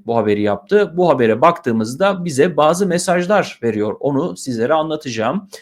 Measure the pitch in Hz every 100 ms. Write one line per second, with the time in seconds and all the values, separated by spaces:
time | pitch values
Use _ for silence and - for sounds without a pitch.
0 | 113 117 107 104 104 101 - 208 185 170
1 | 175 131 113 110 165 165 127 113 110 135
2 | 196 190 175 131 175 147 151 175 196 175
3 | 185 175 180 202 - - 117 104 107 -
4 | 143 135 175 180 135 113 123 156 156 151
5 | 139 110 110 190 - -